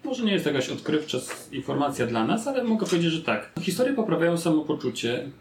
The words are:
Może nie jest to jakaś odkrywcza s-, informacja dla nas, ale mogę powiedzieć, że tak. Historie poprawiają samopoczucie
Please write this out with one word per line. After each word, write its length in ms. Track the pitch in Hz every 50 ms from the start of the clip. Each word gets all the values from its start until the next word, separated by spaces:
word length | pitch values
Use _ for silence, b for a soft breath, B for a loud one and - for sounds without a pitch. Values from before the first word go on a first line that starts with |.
| -
Może 200 | 269 254 247 233
nie 80 | 208
jest 120 | 196 175 -
to 60 | 151
jakaś 180 | 143 131 - -
odkrywcza 500 | 139 - - - 151 151 151 - - 127
s-, 300 | - - - - - -
informacja 540 | - 135 - - 139 139 143 139 139 - 120
dla 200 | 110 117 113 113
nas, 200 | 127 185 226 -
ale 180 | 285 269 254 240
mogę 220 | 233 220 214 202
powiedzieć, 260 | - 185 170 170 165
że 100 | 160 160
tak. 300 | - - 110 104 - - - 170
Historie 340 | 170 190 170 - 254 269 277
poprawiają 440 | 247 214 - 165 165 165 170 170 165
samopoczucie 920 | - 175 156 151 151 - 151 143 - 127 113 - - 117 120 127 135 139 139 -